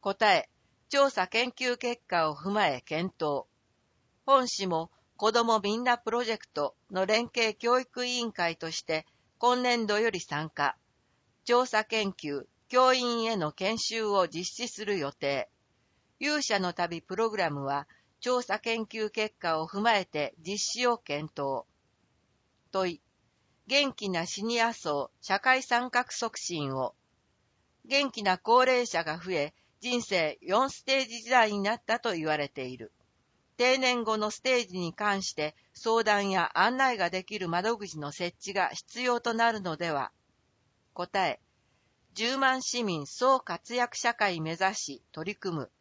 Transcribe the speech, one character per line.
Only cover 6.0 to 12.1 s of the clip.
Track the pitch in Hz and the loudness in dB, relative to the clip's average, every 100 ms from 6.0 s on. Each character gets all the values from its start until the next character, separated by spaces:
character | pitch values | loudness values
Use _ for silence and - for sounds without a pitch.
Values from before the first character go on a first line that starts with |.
| - | 0
ロ | 233 | -2
ジ | 233 | -2
ェ | 220 | -4
ク | - | -6
ト | - 143 - _ | -4 -4 -6 _
の | 185 190 | -2 2
連 | 220 240 | 2 2
携 | - 226 | 0 0
教 | 214 233 254 | 0 2 2
育 | 254 - | 0 -6
委 | 247 247 | -4 -2
員 | 233 | -4
会 | - 170 165 | -2 -2 -2
と | 165 | -8
し | 156 | -8
て、 | - 160 - _ _ _ | -4 -4 -4 _ _ _
今 | 240 247 | 2 4
年 | 247 240 214 | 2 2 2
度 | 208 | 2
よ | 226 | 2
り | 190 | -2
参 | - 147 156 | -6 -6 -6
加。 | - 143 - _ _ _ _ _ _ | -2 -2 -2 _ _ _ _ _ _
調 | - 240 | 2 2
査 | 254 214 | 2 -2
研 | 214 220 202 | 0 -2 -2